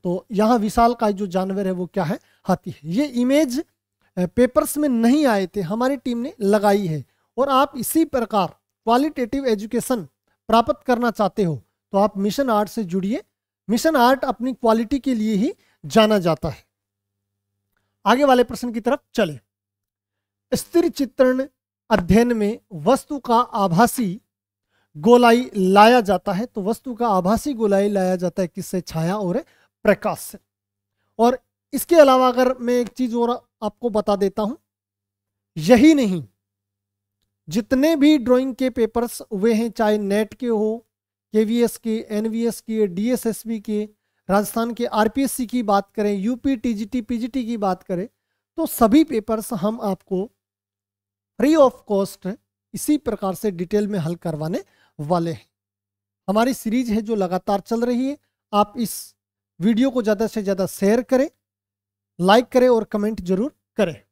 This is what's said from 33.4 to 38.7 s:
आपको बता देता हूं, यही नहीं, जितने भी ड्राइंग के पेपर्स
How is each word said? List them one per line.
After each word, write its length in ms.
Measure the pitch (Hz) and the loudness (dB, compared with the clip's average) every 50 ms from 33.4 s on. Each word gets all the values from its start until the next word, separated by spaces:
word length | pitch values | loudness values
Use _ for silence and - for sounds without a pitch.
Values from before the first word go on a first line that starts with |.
| _ _ _ _ 226 | _ _ _ _ -8
आपको 260 | 208 _ _ - 240 | -8 _ _ -8 -4
बता 260 | 202 214 202 - 202 | -2 -2 0 0 0
देता 260 | 190 202 196 - - | 0 0 -2 -2 -2
हूं, 140 | 214 202 285 _ _ _ _ _ _ _ _ _ _ _ _ _ _ _ _ _ _ _ _ | -4 -4 -4 _ _ _ _ _ _ _ _ _ _ _ _ _ _ _ _ _ _ _ _
यही 360 | 160 151 175 247 220 262 311 320 | -6 4 4 6 8 8 6 6
नहीं, 300 | 285 247 202 185 170 127 - _ _ _ _ _ _ _ _ _ _ _ _ _ _ _ _ _ _ _ _ _ _ _ | 6 2 0 -2 -4 -6 -10 _ _ _ _ _ _ _ _ _ _ _ _ _ _ _ _ _ _ _ _ _ _ _
जितने 480 | - 151 226 214 _ 269 254 277 320 330 | -6 -6 -6 -2 _ 0 2 2 2 2
भी 220 | 294 277 302 311 | 4 4 4 4
ड्राइंग 380 | 294 220 240 247 254 262 269 240 | 4 4 2 2 2 2 -2 -4
के 140 | - 262 | -2 -4
पेपर्स 520 | 254 | -4